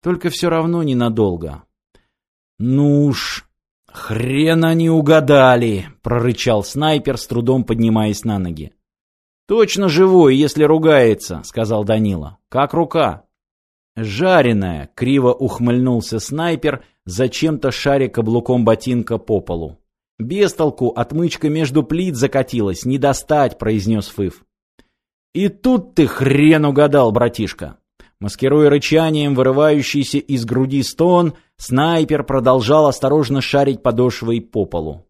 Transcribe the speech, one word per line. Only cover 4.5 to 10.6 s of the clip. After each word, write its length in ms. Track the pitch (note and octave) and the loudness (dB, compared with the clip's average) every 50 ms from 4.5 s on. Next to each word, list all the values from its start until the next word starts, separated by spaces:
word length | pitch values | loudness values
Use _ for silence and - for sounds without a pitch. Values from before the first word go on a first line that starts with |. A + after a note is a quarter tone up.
| E3 E3 E3 | 2 2 2
они 240 | E3 E3 E3 E3 E3 | 2 2 2 2 2
угадали!» 1000 | E3 D#3+ D#3 C#3+ D#3+ D#3 C#3+ C3 D3 C#3 C3 B2+ B2 A#2+ A#2+ A2+ G#2 F#2+ F2+ - - _ | 2 2 4 4 4 4 4 4 6 6 6 6 6 4 2 0 -2 -4 -6 -10 -18 _
прорычал 600 | _ A#2 A#2+ A#2+ A#2 B2 A#2 - - B2 A2+ G#2+ G2 | _ -4 -2 0 0 -2 -2 -2 -2 0 0 0 -2
снайпер, 540 | - - C#3 D3+ D#3 D#3 D3 - C#3 C3 A#2+ | -4 -6 -2 0 0 0 0 -2 -4 -6 -6
с 80 | - | -8
трудом 380 | - A#2+ A#2+ A#2 A#2+ C3 C3 A#2+ | -6 -4 -4 0 0 0 0 0
поднимаясь 600 | - A2+ A2+ A#2 A2+ A2 A2 G#2+ G#2+ G#2 - - | -2 -2 0 2 2 2 2 0 0 -2 -4 -4
на 140 | A#2 G#2+ G2 | -6 -4 -4
ноги. 340 | F#2 F2 E2 D2+ D2 - _ _ _ _ _ _ _ _ _ _ _ _ _ _ _ | -4 -6 -8 -10 -12 -16 _ _ _ _ _ _ _ _ _ _ _ _ _ _ _
«Точно 420 | _ F#3+ A#3 A3 - - G3 G3+ F3+ | _ 2 2 2 2 2 -2 0 0
живой, 480 | D3+ D#3+ F#3+ F#3+ F#3 F#3 E3 C#3 C3 | 4 4 4 6 6 6 6 6 6
если 260 | C3+ D3 C#3 - D3+ | 4 2 0 2 2